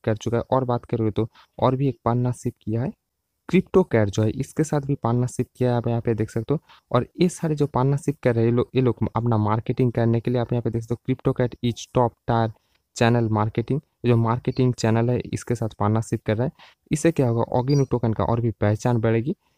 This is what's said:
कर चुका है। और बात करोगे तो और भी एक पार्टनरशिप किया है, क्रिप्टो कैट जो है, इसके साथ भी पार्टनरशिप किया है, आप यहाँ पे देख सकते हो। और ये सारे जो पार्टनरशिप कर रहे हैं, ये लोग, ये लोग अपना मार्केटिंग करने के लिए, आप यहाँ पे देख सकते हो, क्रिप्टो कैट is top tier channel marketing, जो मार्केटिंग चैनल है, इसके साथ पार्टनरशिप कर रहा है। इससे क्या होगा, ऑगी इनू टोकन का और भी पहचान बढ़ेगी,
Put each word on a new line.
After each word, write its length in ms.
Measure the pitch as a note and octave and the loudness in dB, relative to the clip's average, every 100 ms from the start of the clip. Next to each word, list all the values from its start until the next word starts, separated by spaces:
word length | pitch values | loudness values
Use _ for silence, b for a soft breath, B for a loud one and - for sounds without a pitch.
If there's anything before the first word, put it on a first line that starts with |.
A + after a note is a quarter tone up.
कर 120 | - G#2+ | -2 -4
चुका 200 | A#2 A#2 | -2 -4
है। 60 | - | 0
और 140 | C3 | 0
बात 200 | B2 A#2+ | 0 -2
करोगे 260 | - A#2 A2 | -2 -2 0
तो 180 | G#2 A2+ b b - | 0 -4 b b 0
और 180 | B2 C3 | 0 2
भी 120 | C#3 | -2
एक 100 | A#2+ | -2
पार्टनरशिप 500 | A#2 B2 B2 A#2 A#2+ - | -2 0 0 -2 -8 -8
किया 200 | - A2+ | -6 -4
है, 100 | D3 - _ _ _ _ - | -4 -8 _ _ _ _ 0
क्रिप्टो 340 | F#3 - F#3+ | 0 2 0
कैट 260 | F3 A2+ G#2+ | 2 2 2
जो 140 | A2+ | 0
है, 80 | A2 | -2
इसके 340 | - - - | -2 -6 -4
साथ 160 | D#3 D3 | -2 -2
भी 140 | C#3 | -2
पार्टनरशिप 520 | C#3+ A2+ B2 B2 - B2 _ | -2 0 0 -2 -4 -8 _
किया 140 | B2+ | -2
है, 60 | A#2+ | 0
आप 120 | A#2 | -2
यहाँ 120 | A#2 | -2
पे 140 | A#2+ | -2
देख 160 | A2+ A2 | -2 -2
सकते 240 | A#2 A2+ | -4 -4
हो। 60 | D3+ b b b | -4 b b b
और 140 | - - - | -2 -2 0
ये 80 | F3 | -2
सारे 260 | - E3 | 0 -4
जो 120 | D3+ C#3+ | -2 0
पार्टनरशिप 500 | B2+ C3+ C#3+ - C#3+ | 0 0 0 -2 -2
कर 120 | B2+ | 0
रहे 100 | A#2 | 2
हैं, 60 | A#2 | 2
ये 60 | A#2+ | 2
लोग, 140 | - | 0
ये 80 | B2+ | 0
लोग 260 | B2+ - A2+ A#2 | 0 0 -2 0
अपना 200 | A#2 A2 | 0 2
मार्केटिंग 560 | G#2 A2 - A#2+ B2+ | 2 0 -2 0 0
करने 280 | A#2+ A#2 A#2 | 2 2 2
के 100 | B2 | 0
लिए, 100 | B2 | -2
आप 120 | A#2 | -2
यहाँ 100 | A#2+ | -2
पे 80 | A#2 | -2
देख 120 | A2+ | -6
सकते 120 | A2+ | -6
हो, 60 | A#2+ | -8
क्रिप्टो 280 | - C3 C3+ | -4 -2 -2
कैट 240 | C3 B2 - | 0 -2 -2
is 100 | A#2+ | -4
top 360 | A2 - B2+ A#2 - - | -4 -4 0 0 -2 -2
tier 220 | A#2 A2 - _ _ _ - | 0 0 -4 _ _ _ 0
channel 340 | A#2 A#2+ A2+ | 2 4 2
marketing, 480 | G#2+ A2 - A2+ C3+ - _ | 0 0 -2 -4 -4 -6 _
जो 120 | A#2+ A#2 | 2 2
मार्केटिंग 580 | A2+ B2 - B2+ B2+ | 2 0 -2 0 0
चैनल 360 | A#2+ A2+ A2+ A#2+ | 2 0 2 0
है, 100 | B2 | -2
इसके 340 | - A2 - | -4 -10 -4
साथ 140 | B2 A2 - | -4 -4 -2
पार्टनरशिप 420 | G#2 A2 - A#2 - | 0 0 -2 -4 -2
कर 100 | G#2+ | -2
रहा 100 | C#3 | -2
है। 60 | B B B _ | B B B _
इससे 200 | D3+ E3 | 0 0
क्या 160 | E3 B2 | 2 0
होगा, 140 | A#2 | 0
ऑगी 300 | - B2+ B2+ | 0 -2 2
इनू 120 | C#3+ | 0
टोकन 280 | C3+ B2 A2+ | 2 0 0
का 120 | G#2+ | 0
और 160 | G2 A#2 | 0 0
भी 100 | A#2 | -2
पहचान 480 | - G#2 G#2+ B2 A#2 | 0 0 0 0 0
बढ़ेगी, 380 | A2+ A2+ B2+ - _ | 2 0 -2 -8 _